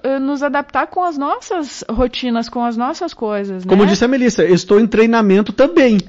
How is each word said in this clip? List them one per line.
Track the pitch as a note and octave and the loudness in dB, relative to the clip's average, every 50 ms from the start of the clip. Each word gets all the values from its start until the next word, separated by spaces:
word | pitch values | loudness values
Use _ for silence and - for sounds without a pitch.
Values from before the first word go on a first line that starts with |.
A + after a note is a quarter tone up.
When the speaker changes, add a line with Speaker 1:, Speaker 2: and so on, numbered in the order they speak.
Speaker 1:
eh, | - C4 C4+ C4+ | -4 -4 -2 -2
nos | C4+ C#4 C#4+ C4 | -2 -2 -4 -2
adaptar | C#4+ C#4+ C4 C#4+ C#4+ - - C4+ D4+ D#4 | -4 -2 -2 -4 -6 -4 -4 -4 -4 -4
com | - F#4 F4+ | -4 -4 -4
as | F4 D#4 | -4 -4
nossas | C4+ C#4 D4 F#4+ B4 - - G#4 F4 D4 A#3 - - - - | -4 -4 -4 -4 -6 -6 -8 -6 -6 -6 -8 -10 -16 -10 -8
rotinas, | A3+ A3+ B3+ B3+ - - B3+ B3 A#3 A#3 A#3 - | -2 -2 -2 -2 -2 -6 -6 -4 -4 -4 -4 -6
com | - B3 A#3+ | -6 -6 -4
as | A#3+ A#3 | -4 -4
nossas | A3+ A#3+ C4+ E4 - F4+ D#4+ - | -4 -4 -6 -6 -6 -8 -10 -8
coisas, | - A#3 G#3+ G#3 G3+ G3+ G3 F#3+ F#3 F3+ | -8 -8 -6 -6 -6 -6 -8 -8 -8 0
Speaker 2:
Como | F#3 F#3+ G3 G#3 | 2 4 4 4
Speaker 1:
né? | F#3+ | 4
Speaker 2:
disse | G3+ - A#3 | 2 2 0
a | B3 | 0
Melissa, | C4+ C4 B3+ A#3 - - | 0 2 0 0 2 2
eu | D#3+ F3 F#3 | 2 2 2
estou | E3+ - - G#3 G#3 | 2 2 2 2 2
em | A#3 G#3 | 4 2
treinamento | - G#3+ A3+ A3+ A#3 A3+ A3 G3 F#3 G3+ G#3 A#3 | 2 2 2 4 4 2 4 4 4 2 2 0
também. | - - C4 E4 F4+ E4+ C4+ B3 G#3+ F#3+ - | 0 0 2 2 4 4 4 4 4 2 0